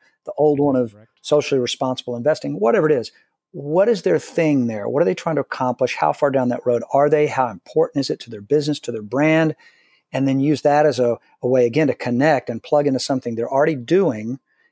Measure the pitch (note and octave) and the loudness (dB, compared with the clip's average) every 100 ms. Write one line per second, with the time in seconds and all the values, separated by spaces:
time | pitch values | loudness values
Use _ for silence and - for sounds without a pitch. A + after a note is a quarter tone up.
0 | _ _ - - D3+ C#3+ C#3+ C3 A#2 G2+ | _ _ -10 0 2 2 2 2 -2 -6
1 | A2 _ - D3 C#3 C#3 A#2+ - C3 B2+ | -20 _ -2 0 2 0 -2 -4 -4 -4
2 | - A#2+ C3 D#3 C#3+ D#3 A3 A3+ D#3 C#3 | -8 -4 -2 -2 -4 -2 0 2 2 0
3 | A2 - _ _ _ D#3+ C#3+ E3+ G#3 G#3 | -2 -12 _ _ _ -14 -2 2 2 2
4 | F#3 D#3+ - - D#3+ C#3 A#2+ G#2+ A2 C3 | 0 0 -2 -2 2 2 0 -4 -4 0
5 | F3+ F3+ E3+ D3 - - B2+ A#2+ B2+ - | 0 0 -2 -4 -4 -4 -4 -2 -2 0
6 | D#3 - C#3+ C3 B2 A#2+ B2 A#2 - C#3 | -2 0 0 2 0 -2 0 -2 0 2
7 | D3 D3+ D3+ C3 B2+ G2 - D#3+ E3 C#3+ | 4 4 2 0 -2 -4 -6 -2 0 0
8 | C3+ D3+ A#2+ G#2+ G#2 D3+ D3 C#3+ - A2+ | -4 -6 -10 -14 -2 0 0 -4 -6 -10
9 | G#2 B2+ D#3 D#3+ D#3+ D3 _ _ _ _ | -6 0 2 2 0 -4 _ _ _ _
10 | _ C#3 C3+ C3+ C#3+ C#3+ D3 D3 D3+ B2 | _ -4 0 0 0 0 2 4 4 2
11 | A#2+ A2+ _ _ B2+ C3 A#2+ A#2 D3+ - | 0 0 _ _ 0 2 2 2 0 0
12 | B2+ A#2+ D3+ C3+ - A2+ - D3 C#3+ C3 | -2 0 2 2 -2 -8 -2 0 2 0
13 | - C3 A#2+ A2+ A#2 C3+ D#3 C#3+ A#2 F3+ | -2 -4 -4 -6 -2 0 2 0 0 2
14 | F3+ A2 A2 C3+ _ _ _ | 2 -2 -6 -8 _ _ _